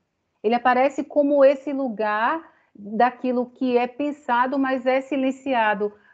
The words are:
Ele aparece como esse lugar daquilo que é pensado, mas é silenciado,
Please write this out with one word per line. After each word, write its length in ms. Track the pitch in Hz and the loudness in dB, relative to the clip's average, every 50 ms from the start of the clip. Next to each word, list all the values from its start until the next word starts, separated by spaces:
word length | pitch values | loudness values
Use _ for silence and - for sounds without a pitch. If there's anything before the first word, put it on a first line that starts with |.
| _ _ _ _ _ _ _ _ - | _ _ _ _ _ _ _ _ -2
Ele 100 | 214 240 | -2 0
aparece 480 | 240 240 254 247 247 262 285 277 - 285 | 2 2 2 2 4 2 2 0 -4 -8
como 420 | - - 294 285 285 294 285 269 | -4 0 0 2 2 4 6 6
esse 280 | 269 285 277 - 302 285 | 6 4 2 -2 -6 -6
lugar 840 | 269 269 254 214 208 214 208 208 214 226 254 320 330 330 - _ _ _ _ _ - | -4 -6 -6 -4 -4 -4 -2 -2 0 -2 -2 -2 -4 -8 -12 _ _ _ _ _ -20
daquilo 680 | 202 202 220 202 233 247 247 - - 254 247 247 247 | -14 -8 0 2 2 2 2 -2 -4 -4 -2 -2 -4
que 300 | 247 - _ 262 254 247 | -6 -6 _ -2 0 0
é 100 | 240 247 | 0 0
pensado, 720 | 247 247 - 294 294 294 294 - - 240 233 254 262 285 277 | -2 -4 -6 -6 -6 -6 -8 -6 -2 0 0 0 0 0 -2
mas 280 | 269 262 262 262 240 | -2 -2 -2 -2 0
é 140 | 262 254 269 | 0 0 0
silenciado, 920 | 262 269 302 269 262 269 269 269 - 277 262 233 220 214 214 196 208 208 208 - _ _ | -2 -2 -4 -2 -2 -2 -4 -4 -4 -2 0 0 2 2 0 0 -2 -6 -6 -10 _ _